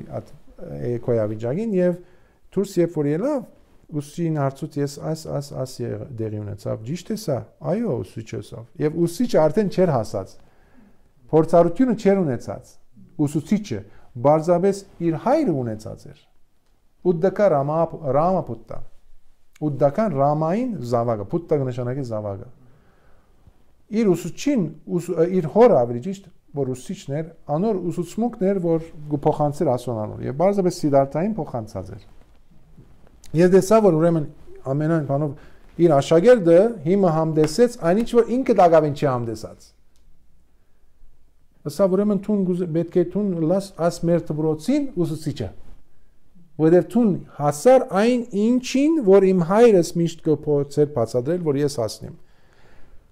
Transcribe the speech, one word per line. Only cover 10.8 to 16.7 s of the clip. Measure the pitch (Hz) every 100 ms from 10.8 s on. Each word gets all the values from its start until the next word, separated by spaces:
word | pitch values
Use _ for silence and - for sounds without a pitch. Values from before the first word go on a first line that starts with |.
| - - _ _ -
փորձառությունը | 156 160 170 170 - 262 208
չէր | 196 196
ունեցած, | 160 113 - - - - - - -
ուսուցիչը, | - 147 156 - 208 208 104 - - -
բարձրապես | 120 135 160 160 175 196 196 - -
իր | 170 156
հայրը | 220 320 233 143
ունեցած | 117 107 104 107 -
էր, | - _ - - _ _